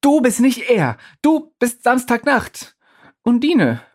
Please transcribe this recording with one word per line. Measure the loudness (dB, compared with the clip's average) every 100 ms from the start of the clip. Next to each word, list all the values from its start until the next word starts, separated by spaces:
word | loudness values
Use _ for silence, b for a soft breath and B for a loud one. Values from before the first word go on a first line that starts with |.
du | 2 2
bist | 0 2
nicht | 0 0 -2
er. | 0 0 -4 b b
Du | -2 -2 -4 _
bist | -6 -2
Samstagnacht. | -2 -2 -2 -4 0 -2 -4 -16 -20 _ b b b b
Undine. | -2 0 2 2 0 -2 -10